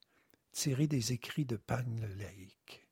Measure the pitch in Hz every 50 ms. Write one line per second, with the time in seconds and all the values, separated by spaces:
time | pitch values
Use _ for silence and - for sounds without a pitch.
0 | - _ _ _ _ _ - _ _ _ - - - 151 131 123 156 147 147 127
1 | 113 113 123 117 - - - - 147 123 117 101 - - 120 123 123 123 113 113
2 | 107 104 95 98 101 92 92 101 92 95 - _ _ - - - - _